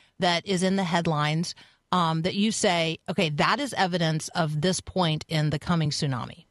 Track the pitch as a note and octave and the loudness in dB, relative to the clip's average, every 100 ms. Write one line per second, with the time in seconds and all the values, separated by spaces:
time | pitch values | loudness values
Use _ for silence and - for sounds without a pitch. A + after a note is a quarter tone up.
0 | _ _ F#3 E3+ F3+ F#3 F#3+ G3 F3+ F3 | _ _ 0 0 0 0 2 2 2 0
1 | E3+ D3 D3 D#3+ F3 - - _ _ F3+ | 2 0 0 0 -2 -8 -20 _ _ 0
2 | E3 D#3+ E3+ G3 G#3+ - G#3 F3 D#3+ E3 | 2 0 0 0 0 2 2 2 0 -4
3 | - F3+ E3 D3 E3 A3 C#4 - F#3+ F3 | -6 -2 0 2 0 0 -2 0 0 2
4 | E3 D#3 - F#3 D#3+ D3+ F3 F3+ - F#3+ | 0 0 -2 -2 -2 0 0 -2 -4 0
5 | E3+ D3+ - D#3 D3+ D3 - F3 D3+ - | 0 0 -2 0 0 -2 -2 0 0 -2
6 | D3+ B2 - - _ | -2 -4 -8 -14 _